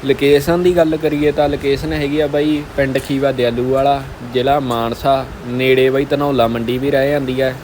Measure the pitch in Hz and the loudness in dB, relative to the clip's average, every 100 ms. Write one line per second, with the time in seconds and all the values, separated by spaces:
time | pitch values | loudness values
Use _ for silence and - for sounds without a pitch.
0 | 135 123 139 143 - 170 180 175 160 156 | 0 2 4 4 4 2 4 4 2 0
1 | 156 147 151 143 147 143 139 139 156 156 | -2 0 0 2 0 0 -2 -2 -2 -4
2 | 143 147 147 147 151 151 147 - 135 131 | -2 0 0 0 0 -2 -4 -2 -2 -2
3 | - 139 139 127 120 117 127 135 139 139 | -2 0 0 0 0 0 0 2 2 0
4 | 135 - 120 120 - 147 131 117 117 113 | -4 -14 -6 -2 2 0 0 -2 -2 -2
5 | 143 135 127 - 123 123 131 131 131 135 | 0 0 -2 -12 -8 -2 2 4 4 2
6 | 143 143 143 131 113 117 117 123 139 139 | 0 0 0 2 2 0 -2 -2 0 0
7 | 139 147 131 131 131 131 | 2 0 -2 -2 -2 -4